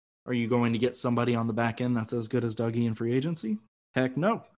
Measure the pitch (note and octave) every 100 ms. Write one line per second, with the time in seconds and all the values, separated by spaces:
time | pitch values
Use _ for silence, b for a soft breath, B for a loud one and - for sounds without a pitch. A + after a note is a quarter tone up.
0 | _ _ - B2 A2+ B2 A#2+ A#2 B2 -
1 | B2+ A#2+ A#2+ A#2 A#2 G#2+ A#2 A2 B2 A#2+
2 | A2+ B2 A2 B2 A#2 A2 A#2 A#2 A#2 G#2+
3 | A#2 B2+ D3+ E3 A3 G#3+ _ _ _ C3
4 | C3 C#3 F#3 G#3 - _